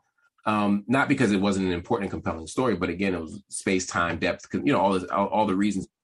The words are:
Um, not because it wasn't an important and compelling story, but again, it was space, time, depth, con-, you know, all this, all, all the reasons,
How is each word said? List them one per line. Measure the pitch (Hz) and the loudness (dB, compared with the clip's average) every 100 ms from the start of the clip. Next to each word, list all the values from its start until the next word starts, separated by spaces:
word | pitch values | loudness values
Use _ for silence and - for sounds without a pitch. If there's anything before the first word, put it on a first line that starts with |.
| _ _ _ _ - | _ _ _ _ -2
Um, | 107 104 101 101 | 0 2 2 2
not | 131 139 | 2 2
because | 135 113 | 2 4
it | 101 | 4
wasn't | 101 98 92 | 2 2 0
an | |
important | 87 - 117 98 | -2 -2 -2 -2
and | |
compelling | 85 87 80 80 | -6 -6 -6 -6
story, | - 127 90 | -2 0 0
but | 90 | -2
again, | 85 98 87 | -2 -2 -2
it | |
was | 80 85 - | -6 -12 -12
space, | - - 95 - | -8 0 0 0
time, | 95 85 85 | -2 -2 0
depth, | 87 - - | -2 -2 -4
con-, | 98 143 | -4 0
you | |
know, | 120 | 2
all | 95 | 2
this, | 95 90 | 0 0
all, | 90 98 | -2 0
all | 107 107 | 0 0
the | 95 | 2
reasons, | 104 98 85 _ | 0 0 -6 _